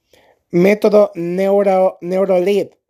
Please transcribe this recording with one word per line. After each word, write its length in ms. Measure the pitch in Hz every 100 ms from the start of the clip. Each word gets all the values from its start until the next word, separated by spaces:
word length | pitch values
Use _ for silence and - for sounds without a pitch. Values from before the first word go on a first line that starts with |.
| _ _ _ _ _
Método 600 | 175 185 214 214 208 202 165
neuro-, 840 | 170 180 196 202 196 190 185 -
Neurolid. 680 | 175 185 190 185 180 202 160 _